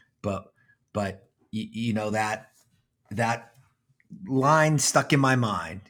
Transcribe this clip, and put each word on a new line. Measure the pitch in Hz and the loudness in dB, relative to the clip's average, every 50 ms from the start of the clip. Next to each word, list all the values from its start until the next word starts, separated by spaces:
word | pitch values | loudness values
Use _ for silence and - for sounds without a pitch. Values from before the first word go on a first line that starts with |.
| _ _ _ _ | _ _ _ _
But, | - 104 95 95 - - _ _ _ _ _ _ _ _ - | -6 -6 -6 -6 -8 -12 _ _ _ _ _ _ _ _ -6
but | 104 101 98 95 - - _ _ _ _ _ 107 | -4 -4 -4 -6 -10 -16 _ _ _ _ _ -10
y-, | 110 110 - | -10 -8 -8
you | - 113 117 117 107 | -8 -6 -4 -2 -2
know, | 107 107 107 | -2 -2 -2
that, | 107 107 107 107 110 - - - _ _ _ _ _ _ _ _ _ _ _ - | -2 -2 -2 -2 -4 -6 -8 -14 _ _ _ _ _ _ _ _ _ _ _ -8
that | 107 107 113 113 117 117 - - _ _ _ _ _ _ _ _ _ _ _ _ - - - | -4 -2 -2 -2 -2 -4 -8 -14 _ _ _ _ _ _ _ _ _ _ _ _ -20 -16 -8
line | - 135 131 131 143 156 160 156 156 156 139 | -2 0 2 4 4 6 6 6 4 4 2
stuck | - - - 147 131 - 151 | 2 2 2 2 2 2 2
in | 139 | 2
my | 135 131 131 | 4 4 2
mind | 127 120 107 98 85 82 80 82 98 - _ | 2 2 0 -2 -4 -6 -8 -10 -14 -16 _